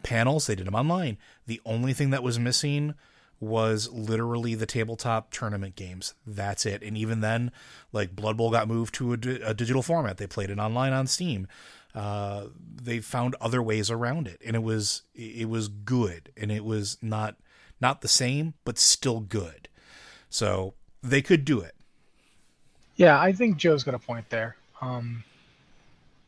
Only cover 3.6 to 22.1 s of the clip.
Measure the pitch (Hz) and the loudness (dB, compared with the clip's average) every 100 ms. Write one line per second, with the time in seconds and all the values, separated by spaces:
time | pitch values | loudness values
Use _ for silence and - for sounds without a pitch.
3.6 | 113 107 107 113 110 110 117 120 117 110 | 2 2 -2 -6 -2 0 0 -2 -2 -2
4.6 | 110 120 113 113 120 113 - - 110 101 | -2 -2 -2 -4 -2 -2 -2 -8 -6 -4
5.6 | 95 - 92 92 - - 117 101 101 98 | -6 -10 -12 -10 -10 -12 -12 -6 -4 -2
6.6 | 107 101 107 107 110 113 107 117 123 - | -2 -4 -6 -4 -2 0 0 0 -2 -6
7.6 | - - - 104 98 95 107 110 113 113 | -20 -20 -8 -4 -4 -2 -2 0 2 4
8.6 | 110 113 113 - 123 117 123 127 110 110 | 2 0 -2 -2 -2 -2 -2 -4 -4 -2
9.6 | 117 131 123 165 117 95 98 - 98 101 | 2 2 2 0 0 -4 -6 -4 -4 -2
10.6 | 107 117 135 131 131 - 175 104 95 - | -2 0 0 2 0 0 0 -2 -6 -12
11.6 | - - _ 113 104 101 101 101 104 127 | -20 -20 _ -8 -6 -4 -4 -6 -10 -16
12.6 | 113 107 120 120 - 123 123 127 113 123 | -20 -12 -6 -6 -4 -2 -2 -2 -2 0
13.6 | 113 110 101 117 120 156 - - 117 113 | 2 0 0 -2 -2 -2 -6 -8 -4 -2
14.6 | 110 110 101 - - - 110 117 113 113 | 0 0 0 -4 -8 -16 -12 -6 -4 -2
15.6 | 104 104 104 127 104 85 - - 104 107 | -4 -6 0 2 2 -2 -14 -8 -4 -4
16.6 | 107 107 101 - 110 107 107 - _ - | -2 -4 -4 -6 -4 -4 -4 -8 _ -20
17.6 | - - 123 139 - - 123 139 160 - | -20 -2 0 0 2 2 2 0 -4 -6
18.6 | - 117 - - 135 113 101 110 80 - | -6 2 4 4 2 -2 -2 -4 -6 -12
19.6 | - _ - - - - - - 101 95 | -20 _ -20 -20 -20 -20 -8 -2 0 0
20.6 | 95 - - - 123 135 - 170 139 123 | -2 -8 -20 -10 0 2 4 2 2 0
21.6 | 82 - - _ _ | -2 -14 -20 _ _